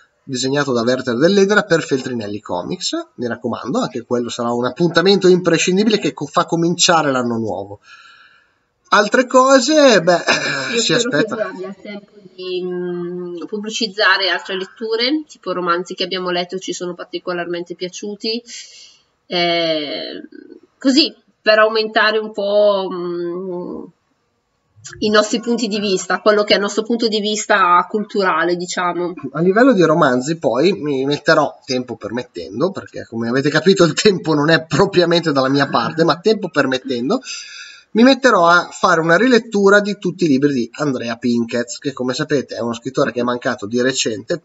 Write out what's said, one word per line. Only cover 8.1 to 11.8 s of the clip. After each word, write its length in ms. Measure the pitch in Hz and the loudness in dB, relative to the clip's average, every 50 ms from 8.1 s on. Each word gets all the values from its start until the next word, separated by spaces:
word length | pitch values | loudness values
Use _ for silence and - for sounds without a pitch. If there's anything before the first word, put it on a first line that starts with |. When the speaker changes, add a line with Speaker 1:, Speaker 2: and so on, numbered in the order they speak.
| - _ _ _ _ _ _ _ _ _ _ _ _ _ _ _ | -20 _ _ _ _ _ _ _ _ _ _ _ _ _ _ _
Speaker 1:
Altre 360 | - 202 208 202 - 247 247 | 2 2 2 4 2 2 2
cose, 760 | 247 - 262 262 269 277 269 233 269 311 302 277 269 220 180 | 4 4 4 6 6 6 4 4 4 4 6 6 6 6 6
beh, 220 | 165 180 175 170 - - - - - - 147 139 131 - 226 | 4 4 2 2 2 -2 -2 -2 -2 -4 -4 -4 -4 -4 -2
Speaker 2:
Io 60 | 233 | -2
Speaker 1:
si 140 | 226 - - | 0 0 0
Speaker 2:
spero 40 | - | 0
Speaker 1:
aspetta. 380 | 240 247 143 147 - - 240 | 0 0 0 0 0 -2 -2
Speaker 2:
che 60 | 220 | -4
tu 60 | 208 185 | -6 -6
abbia 280 | 185 185 185 190 202 - | -6 -10 -12 -12 -12 -14